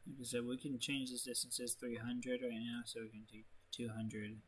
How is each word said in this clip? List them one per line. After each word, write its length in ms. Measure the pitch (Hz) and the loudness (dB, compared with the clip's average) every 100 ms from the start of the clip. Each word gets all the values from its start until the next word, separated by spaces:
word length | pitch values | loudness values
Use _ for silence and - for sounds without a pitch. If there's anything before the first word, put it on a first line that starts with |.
| - | -8
Like 140 | 135 | -6
I 40 | |
said, 220 | 120 120 120 | 0 2 2
we 100 | 127 | 0
can 220 | 151 127 | 0 0
change 320 | - 139 127 | 2 2 2
this 120 | 123 | 0
distance 340 | - 120 - - | 2 2 2 0
as 140 | 123 | 2
three 220 | - 123 117 | 0 2 0
hundred 440 | 117 123 123 123 | 2 0 2 2
right 100 | 123 | 2
now, 300 | 113 117 120 | 0 0 -2
so 160 | 120 117 | -2 -4
we 80 | 113 | -6
can 180 | 110 110 | -8 -12
do 120 | 110 110 - - | -14 -14 -18 -10
two 160 | - 120 | -2 -2
hundred. 440 | 110 110 107 107 110 | 0 0 0 -4 -6